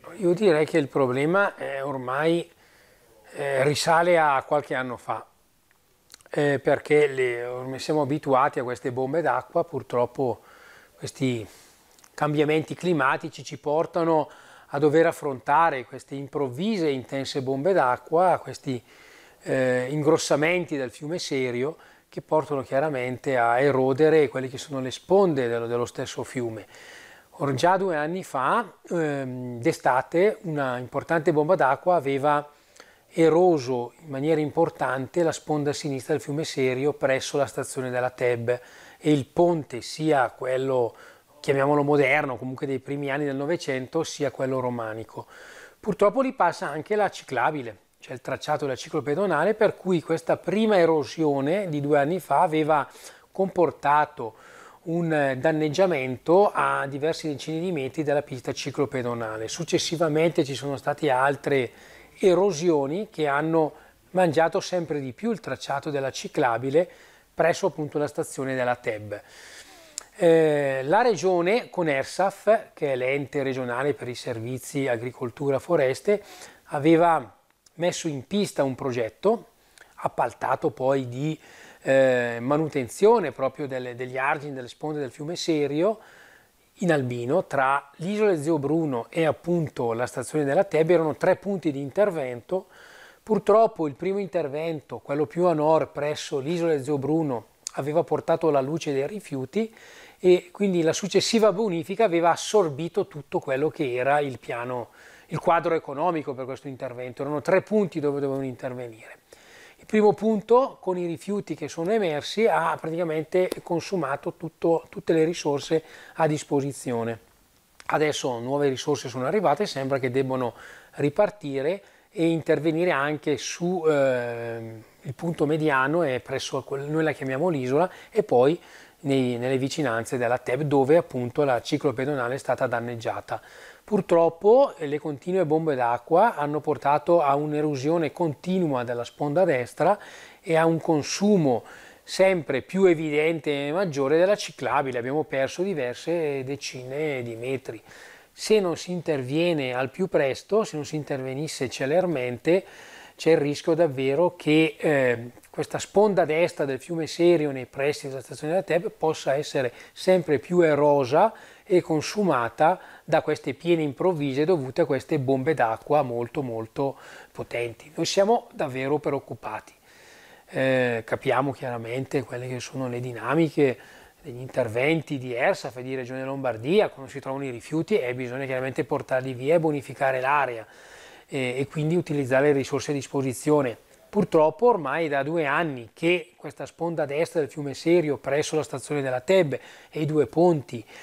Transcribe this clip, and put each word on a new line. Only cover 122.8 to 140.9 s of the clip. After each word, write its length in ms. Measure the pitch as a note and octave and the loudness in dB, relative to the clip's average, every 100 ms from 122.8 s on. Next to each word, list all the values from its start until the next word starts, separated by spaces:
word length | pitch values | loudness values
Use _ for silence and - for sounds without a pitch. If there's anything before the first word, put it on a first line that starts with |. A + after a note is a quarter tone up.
| F3+ | 0
anche 480 | C#3+ C#3+ D3+ - D3 | 0 -2 -2 -2 -2
su, 480 | - - F3 F#3 D#3 | -4 -4 -2 0 2
ehm, 920 | D3 C3+ B2+ A#2+ A#2 A#2 A2+ A2+ A2+ A2 _ | 2 2 2 -2 -6 -8 -8 -10 -16 -20 _
il 120 | - | -14
punto 320 | A#2+ E3+ D#3+ D3 | -8 -6 -2 0
mediano, 560 | D#3 D#3 C3+ C3 E3 | 2 2 2 2 0
e 180 | D#3+ B2 | 0 -2
presso 420 | - C3+ - C#3 | -4 -8 -6 -8
quel, 260 | B2 C#3 C#3+ | -6 -8 -4
noi 140 | D#3 | -2
la 80 | D#3 | -2
chiamiamo 360 | C#3 C3+ C3 F3+ | -2 -4 -2 -2
l'isola, 420 | D3+ B2+ C#3 F#3 - - | -2 0 0 0 -4 -8
e 140 | A3 | -2
poi 360 | - B2 C3+ E3+ - - - _ | 2 4 4 2 -4 -20 -20 _
nei, 360 | D3 C3+ B2+ A#2+ | -2 0 0 0
nelle 220 | B2 C3+ | -2 -2
vicinanze 580 | C3+ - C#3+ A2+ A2+ C3 | -2 -2 -2 -2 -4 -2
della 220 | A#2+ B2 | 0 0
Teb, 240 | - C#3 | -2 -2
dove 340 | D3+ C#3+ C3 E3 | 2 2 6 4
appunto 460 | E3+ C3 B2 C3+ | 2 -4 -4 -2
la 180 | C#3+ A#2+ | 0 0
ciclopedonale 720 | - D3 D3 B2 C3+ C#3+ A#2+ | 0 -2 -2 -2 -4 -2 -4
è 60 | C3 | -4
stata 260 | - B2 C3 | -4 -2 0
danneggiata. 760 | A#2+ A#2+ A#2+ A2+ G2+ - A2+ - - - - | -2 -4 -8 -6 -8 -8 -10 -12 -20 -20 -20
Purtroppo, 920 | - G3+ - E3+ E3 E3 G3+ B3 C#4 - | -4 -2 2 4 4 2 4 6 6 0
eh, 120 | D3+ | -6
le 120 | D3 | -6
continue 460 | D#3 C#3 - F#3 E3 | -6 -8 -4 0 2
bombe 280 | D#3 D#3+ C3 | 2 0 0
d'acqua 600 | A#2+ A#2+ - E3 A#3 F#3 | 0 0 2 4 4 2
hanno 240 | D3 D3 | -4 -4
portato 640 | C#3+ C3+ C#3 D3 - E3+ | -2 -2 2 2 4 4
a 140 | C#3+ C#3 | 4 2
un'erosione 760 | D3+ D3 D3+ C#3+ C#3 E3+ D#3 | 0 -2 -2 0 0 0 0
continua 720 | - F3 C3+ F3 F#3 E3+ C3 | -2 -4 -4 -2 0 0 0
della 220 | A#2+ A#2+ A2+ | -2 -4 -6
sponda 400 | - D3 D3 D3 | -4 -2 2 2
destra 520 | C3 A#2+ - D#3 G3+ - - - - | 2 -2 0 2 2 -2 -20 -20 -14
e 160 | - D#3+ | -2 2
a 80 | E3 | 4
un 160 | E3 | 2
consumo 840 | - | 0